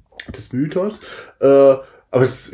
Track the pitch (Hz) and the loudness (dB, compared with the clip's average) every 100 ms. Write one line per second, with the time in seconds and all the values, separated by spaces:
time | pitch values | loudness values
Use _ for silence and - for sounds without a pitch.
0 | _ - - - - 123 151 185 202 214 | _ -20 -20 -18 -12 -8 -6 -6 -8 -10
1 | - - - _ 135 139 139 135 - _ | -18 -20 -20 _ 2 6 6 4 -4 _
2 | _ 127 127 - - | _ -2 -2 -2 -12